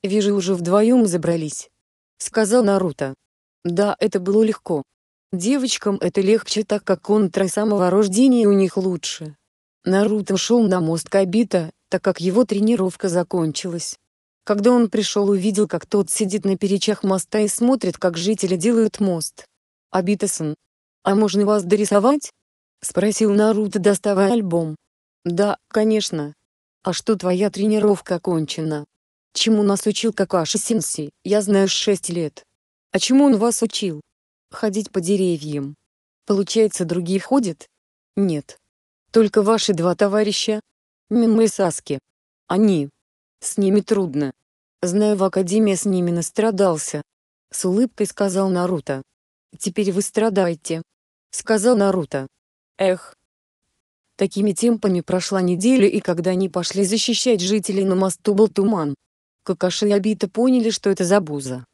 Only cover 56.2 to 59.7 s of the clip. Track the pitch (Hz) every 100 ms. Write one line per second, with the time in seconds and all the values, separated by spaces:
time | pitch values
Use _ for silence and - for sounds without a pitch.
56.2 | 175 185 190 180 170 190 190 214 - 226
57.2 | 254 220 180 214 185 190 190 185 190 -
58.2 | - 196 214 - 196 208 147 139 _ _
59.2 | _ _ - 185 185